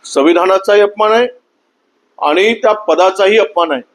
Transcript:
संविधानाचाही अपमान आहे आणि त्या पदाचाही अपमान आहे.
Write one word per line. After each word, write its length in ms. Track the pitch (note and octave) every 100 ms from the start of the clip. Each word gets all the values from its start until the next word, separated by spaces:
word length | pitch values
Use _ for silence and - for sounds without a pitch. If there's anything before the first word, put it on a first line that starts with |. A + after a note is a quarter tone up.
| -
संविधानाचाही 760 | D3 C#3+ E3+ F#3 F#3+ F#3 G#3
अपमान 300 | G3+ G#3 G#3+
आहे 160 | A3+ B3 - _ _ _ _ _ _ _ -
आणि 320 | D3 D#3+ G#3
त्या 200 | A3 A3+
पदाचाही 640 | G#3+ - D#3+ F#3 F#3+ G3 A3
अपमान 340 | A3 - E3+
आहे. 100 | C3+ -